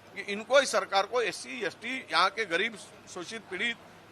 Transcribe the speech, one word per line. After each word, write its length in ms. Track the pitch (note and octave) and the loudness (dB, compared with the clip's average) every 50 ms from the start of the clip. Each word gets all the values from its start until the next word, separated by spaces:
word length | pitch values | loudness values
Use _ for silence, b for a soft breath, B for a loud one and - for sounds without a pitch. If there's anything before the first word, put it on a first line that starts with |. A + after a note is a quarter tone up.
| - - - | -20 -18 -14
कि 60 | F#3 F#3+ | -10 -6
इनको, 380 | G3 G3+ G3+ A3 - B3+ C#4 | -6 -4 -4 0 4 4 4
इस 100 | C4+ - | 6 4
सरकार 360 | - G#3+ F#3+ - G3 G3 G3 | 2 0 2 2 2 2 2
को 140 | G3+ A3 B3+ A#3 | 2 2 0 0
एससी, 380 | F#3 E3+ - - B3 C4 B3+ G#3+ | 0 -2 -4 -8 -10 -8 -4 -4
एसटी, 340 | E3 - - G#3 A#3 C4 C4 G3+ | -6 -6 -6 -6 -6 -6 -6 -4
यहाँ 280 | - D#3+ D#3+ F3+ G3 | 0 4 4 4 4
के 140 | G3 A3 A3 | 4 0 -2
गरीब, 300 | F#3 E3 E3+ G3+ A#3 A3+ G3 - - - - - - | 0 0 0 0 0 -4 -6 -14 -16 -20 -20 -18 -14
शोषित, 340 | - F#3 F3 - A3 A3+ G3 - | -12 -10 -10 -10 -10 -12 -10 -8
पीड़ित 260 | F#3 F3+ G#3+ A#3+ A#3 - - - - - - - | -6 -4 -2 -2 -4 -4 -10 -20 -20 -20 -18 -14